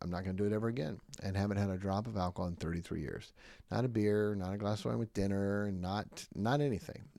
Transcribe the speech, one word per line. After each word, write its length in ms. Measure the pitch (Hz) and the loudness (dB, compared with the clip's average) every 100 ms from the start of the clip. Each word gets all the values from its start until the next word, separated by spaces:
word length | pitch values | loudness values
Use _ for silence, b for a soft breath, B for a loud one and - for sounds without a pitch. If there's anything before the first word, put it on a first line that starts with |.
I'm 80 | - | -6
not 140 | 180 | -4
gonna 120 | 190 92 | -2 0
do 80 | |
it 80 | 104 | 2
ever 160 | 107 117 | 2 0
again. 320 | 120 76 92 - - | -2 -4 -6 -12 -8
And 120 | 98 | -2
haven't 220 | 98 101 101 | 2 2 2
had 140 | 101 | 2
a 80 | 92 | 0
drop 280 | 98 98 117 | 0 0 0
of 120 | 107 | 0
alcohol 300 | 90 87 90 | 0 0 -2
in 80 | 87 | -2
thirty-three 440 | 80 85 - - | -2 -2 -2 -4
years. 320 | 73 - - - B B B | -4 -6 -10 -18 B B B
Not 160 | 110 123 | 0 2
a 20 | |
beer, 460 | 110 104 104 104 | 4 4 6 4
not 180 | 101 92 | 2 -2
a 60 | 104 | 0
glass 220 | 104 107 | 0 0
of 60 | 120 | 0
wine 120 | 117 | 0
with 160 | 113 | -2
dinner, 580 | - 98 98 98 101 104 | 0 2 4 2 2 0
not, 540 | 95 90 101 104 - - | 0 0 -2 -4 -10 -10
not 260 | - 104 143 | -2 2 2
anything, 440 | 143 104 - - - | 2 0 -4 -12 -14